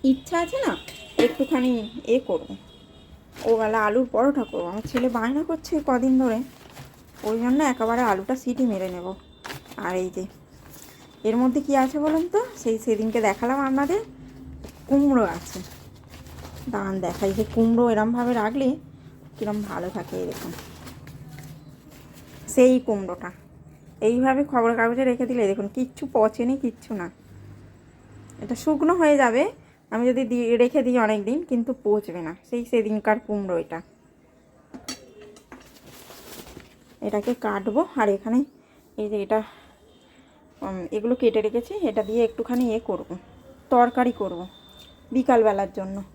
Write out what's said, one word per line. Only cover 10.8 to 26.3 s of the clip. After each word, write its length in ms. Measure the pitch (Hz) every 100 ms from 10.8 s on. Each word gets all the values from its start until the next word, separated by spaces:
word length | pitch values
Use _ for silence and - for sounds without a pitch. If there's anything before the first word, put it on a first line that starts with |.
| - - - - 214
এর 80 | 233
মধ্যে 180 | 254 262 285
কী 60 | 277
আছে 120 | 262 302
বলুন 200 | 302 320 349
তো, 60 | 403 494 -
সেই 140 | 240 220
সেদিনকে 360 | 240 214 220 226 220
দেখালাম 300 | 202 240 269 269
আপনাদের, 320 | 269 277 392 453 - - - - - - - -
কুমড়ো 360 | 277 285 254 196 170
আছে। 220 | - 185 185 - - - - - - - - - -
দাঁড়ান 240 | 214 196 190 175
দেখাই, 240 | 180 196 196
যে 60 | 214
কুমড়ো 300 | 226 226 233 240
এরমভাবে 400 | 214 220 240 240 240
রাখলে 240 | 208 262 262 302 - - - - - -
কীরম 220 | 214 208 202
ভালো 180 | 185 180 185
থাকে। 180 | - 180
এই 40 | 180
দেখুন 220 | 160 170 165 - - - - - - - - - - - - - - - - - - -
সেই 180 | - 254 254 247
কুমড়োটা 440 | 208 185 175 - - - - - - - - 220
এইভাবে 320 | 240 262 262 285
খবরের 260 | 254 233 233
কাগজে 220 | 226 240 262
রেখে 140 | 240 247
দিলে 120 | 247 202
দেখুন 160 | 208 202 -
কিচ্ছু 280 | 254 - 285
পচেনি, 400 | 233 214